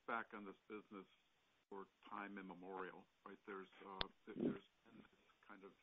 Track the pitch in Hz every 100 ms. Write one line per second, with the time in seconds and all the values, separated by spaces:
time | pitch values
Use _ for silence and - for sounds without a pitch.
0 | - 117 107 107 101 90 - 107 - 101
1 | 95 - - - - - _ 98 95 -
2 | - 104 101 101 95 87 92 95 92 85
3 | - - 101 98 - 98 92 - 98 95
4 | 98 - - 104 - - - - - -
5 | - - - - - 101 95 -